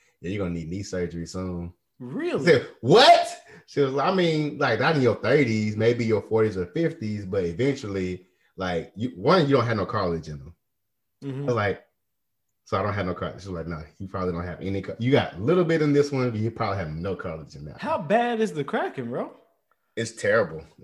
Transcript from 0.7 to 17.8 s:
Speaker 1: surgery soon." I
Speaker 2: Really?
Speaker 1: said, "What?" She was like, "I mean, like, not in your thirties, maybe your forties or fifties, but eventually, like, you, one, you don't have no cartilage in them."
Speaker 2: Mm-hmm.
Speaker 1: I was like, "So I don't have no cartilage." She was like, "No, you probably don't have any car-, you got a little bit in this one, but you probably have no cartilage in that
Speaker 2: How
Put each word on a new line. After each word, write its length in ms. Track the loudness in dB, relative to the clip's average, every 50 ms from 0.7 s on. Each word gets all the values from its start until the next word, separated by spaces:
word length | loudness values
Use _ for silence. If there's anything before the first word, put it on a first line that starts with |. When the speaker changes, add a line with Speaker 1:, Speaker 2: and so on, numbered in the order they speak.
| -8 -8
Speaker 1:
surgery 440 | -8 -6 -4 -4 -4 -4 -6 -8 -10
soon." 460 | -8 -8 -8 -6 -6 -6 -8 -8 -10 -14 _ _ _ _ _
I 40 | -14
Speaker 2:
Really? 400 | -10 -8 -6 -4 -4 -2 2 6
Speaker 1:
said, 220 | 6 6 6 4 -2 -10 _
"What?" 560 | 4 6 8 10 10 10 10 8 6 0 -6 -14 -18 -20 -20 -20 _
She 140 | -6 0 0
was 120 | 0 2
like, 160 | 2 0 0 2
"I 40 | 2
mean, 440 | 4 2 2 2 2 0 -2 -2 0
like, 220 | 0 0 2 2
not 160 | 2 2 4
in 60 | 4
your 140 | 4 4 2
thirties, 600 | 2 2 4 4 4 4 4 2 0 0 0 0
maybe 280 | 2 4 4 4 2 2
your 180 | 2 0 0
forties 340 | 0 0 2 2 2 2 2
or 100 | -2 -6
fifties, 600 | -4 -2 -2 -2 -2 -2 -4 -6 -6 -6 -6 -6
but 180 | -2 -2 -2 -2
eventually, 840 | -2 -2 0 0 0 0 -2 -6 -6 -4 -4 -2 -4 -6 -8 -12 _ _ _ _ _ _
like, 360 | -6 -4 -2 -2 -4 -4 -6 _
you, 140 | -6 -6 -6 -6
one, 300 | -2 2 4 4 4 4 4
you 80 | 4
don't 100 | 2 2
have 100 | 0 0
no 100 | -2 -2
cartilage 420 | -2 -2 -2 -2 -2 -4 -4 -6 -10
in 100 | -12 -14
them." 160 | -14 -18 -20 _ _ _ _ _ _ _ _ _ _ _ _ _ -12
Speaker 2:
Mm-hmm. 180 | -10 -8 -6
Speaker 1:
I 40 | -4
was 80 | -2 -2
like, 280 | 0 0 -2 -2 -6 -10 _ _ _ _ _ _ _ _ _ _ _ _ _ _ _ _
"So 140 | -4 -2 -2
I 40 |
don't 120 | -2 -2 -2
have 120 | -2 -2
no 80 | -4 -4
cartilage." 280 | -6 -6 -8 -8 -10
She 60 | -12 -10
was 80 | -10 -8
like, 80 | -8
"No, 160 | -8 -8 -10 -12 -16 _ _
you 100 | -14 -10
probably 240 | -6 -4 -4 -2
don't 120 | -4 -4 -6
have 160 | -8 -8 -8
any 180 | -6 -4 -4 -4
car-, 160 | -6 -8 -6 -4
you 120 | 2 2
got 220 | 4 2 2 0 -6
a 40 | -4
little 260 | 0 2 2 4 4
bit 180 | 2 2 2
in 100 | 2 4
this 180 | 4 4 2 2
one, 180 | 0 -2 -2 0
but 80 | -2 -2
you 100 | -4 -4
probably 280 | -2 -4 -4 -4 -2 -4
have 160 | -6 -6 -6
no 200 | -6 -6 -6 -6
cartilage 400 | -6 -8 -10 -10 -10 -12 -16 -16
in 80 | -16 -16
that 120 | -16 -14
Speaker 2:
How 200 | -10